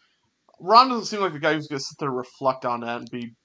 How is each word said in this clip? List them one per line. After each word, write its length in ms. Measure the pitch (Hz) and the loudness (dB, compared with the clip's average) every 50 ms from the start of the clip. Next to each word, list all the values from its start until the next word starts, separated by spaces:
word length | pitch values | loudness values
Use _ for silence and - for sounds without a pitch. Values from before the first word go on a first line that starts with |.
| _ _ _ _ _ _ _ _ _ _ _ - | _ _ _ _ _ _ _ _ _ _ _ -8
Rahm 280 | 170 185 220 240 262 262 | 2 6 8 8 8 6
doesn't 160 | 247 226 - | 2 -4 -4
seem 140 | - 208 202 | -6 -4 -2
like 140 | 196 180 151 | -2 -2 -2
the 60 | 143 | -2
guy 140 | 156 151 156 | 0 0 0
who's 120 | 156 151 | 0 -2
gonna 120 | - 147 135 | -6 -8 -8
sit 160 | - - - - | -8 -10 -10 -8
there 80 | 156 | -6
and 100 | 139 123 | -4 -4
reflect 460 | 123 123 - - - 139 131 127 - - | -4 -6 -8 -8 -2 -2 -2 0 0 -2
on 140 | 123 120 117 | -4 -4 -4
that 180 | 117 117 117 120 | -4 -6 -8 -8
and 100 | 123 117 | -8 -10
be, 240 | 123 120 120 117 113 _ | -10 -10 -10 -12 -14 _